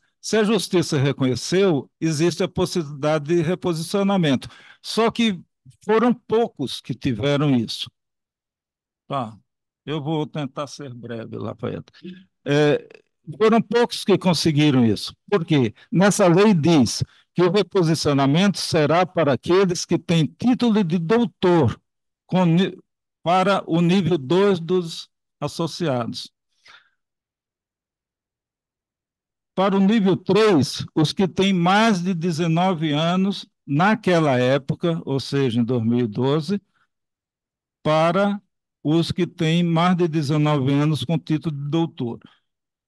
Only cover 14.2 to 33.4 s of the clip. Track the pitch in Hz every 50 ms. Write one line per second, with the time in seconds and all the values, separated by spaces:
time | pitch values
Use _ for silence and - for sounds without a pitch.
14.2 | - 185 170 - - 175 147 143 151 151 127 131 120 113 101 - - - - _
15.2 | _ - 202 196 165 - 156 143 123 104 - _ - - - 165 190 202 185 -
16.2 | 202 175 165 185 202 220 208 160 131 165 170 143 117 101 - - - - _ _
17.2 | _ _ - - 175 175 175 208 190 - - 196 170 156 165 143 - 156 143 135
18.2 | 139 135 143 170 196 208 165 - - - - 160 151 139 156 175 185 - - 170
19.2 | 156 143 127 113 - - 175 190 202 180 180 - - - 175 160 - - 170 165
20.2 | 151 - - - - 240 262 - 247 233 208 220 196 156 180 185 165 160 226 240
21.2 | 233 170 - - - 180 175 165 139 107 - - _ _ _ _ _ _ _ _
22.2 | _ - - 185 180 170 160 175 196 156 - - - _ _ _ _ _ _ _
23.2 | - 160 180 185 185 202 196 175 - - 160 170 175 170 180 202 170 147 180 156
24.2 | 131 127 170 185 202 202 196 170 165 156 185 185 170 165 - - - - _ _
25.2 | _ _ _ - 151 147 - - 165 156 - - 175 151 127 120 117 104 123 -
26.2 | - - _ _ _ _ _ _ _ - - - _ _ _ _ _ _ _ _
27.2 | _ _ _ _ _ _ _ _ _ _ _ _ _ _ _ _ _ _ _ _
28.2 | _ _ _ _ _ _ _ _ _ _ _ _ _ _ _ _ _ _ _ _
29.2 | _ _ _ _ _ _ - - 190 202 190 196 196 190 220 233 185 196 170 -
30.2 | - - 185 208 220 214 190 143 120 - - - - - - 160 156 - - -
31.2 | 196 175 - - 190 196 196 175 170 180 190 208 226 233 208 175 170 190 196 165
32.2 | 160 185 160 143 180 165 160 170 185 190 185 147 165 156 143 147 165 170 180 185
33.2 | 190 202 185 -